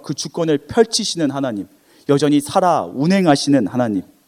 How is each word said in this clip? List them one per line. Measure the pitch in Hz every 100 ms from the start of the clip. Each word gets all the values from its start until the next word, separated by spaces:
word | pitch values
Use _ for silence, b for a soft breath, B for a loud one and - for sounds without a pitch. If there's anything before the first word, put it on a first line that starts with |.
그 | -
주권을 | 151 160 - 165 143 -
펼치시는 | - 220 - 208 170 151
하나님, | 139 135 104 90 _ b b b
여전히 | 139 147 147
살아 | 143 196 180 151
운행하시는 | 87 107 156 196 175 143 - 139 101
하나님, | 123 123 98 - _